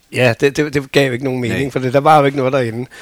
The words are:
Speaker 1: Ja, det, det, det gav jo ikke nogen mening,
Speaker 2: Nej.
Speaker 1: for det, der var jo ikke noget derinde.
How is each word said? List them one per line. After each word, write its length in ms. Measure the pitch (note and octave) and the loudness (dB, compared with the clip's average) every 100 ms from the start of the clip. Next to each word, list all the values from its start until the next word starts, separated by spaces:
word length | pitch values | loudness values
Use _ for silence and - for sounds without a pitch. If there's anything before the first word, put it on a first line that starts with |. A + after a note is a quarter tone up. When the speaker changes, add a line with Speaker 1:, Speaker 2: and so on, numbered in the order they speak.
| _ | _
Speaker 1:
Ja, 220 | - B2+ A2+ | -2 0 2
det, 180 | C#3+ C3 | 0 0
det, 160 | D3+ | -2
det 180 | D3 C3+ | -4 -2
gav 160 | C#3+ C#3 | 0 0
jo 60 | |
ikke 120 | B2 C3+ | 0 -4
nogen 160 | B2+ | -4
mening, 200 | A#2+ - | -4 -4
Speaker 2:
Nej. 100 | C#3 | -4
Speaker 1:
for 80 | C3 | -4
det, 140 | B2+ | -2
der 60 | C3+ | 2
var 200 | D3 D#3 | 4 4
jo 60 | C#3 | 4
ikke 120 | C#3 | 0
noget 160 | C3 | 0
derinde. 360 | C3+ A#2+ A2+ B2+ - | 0 -2 -6 -10 -14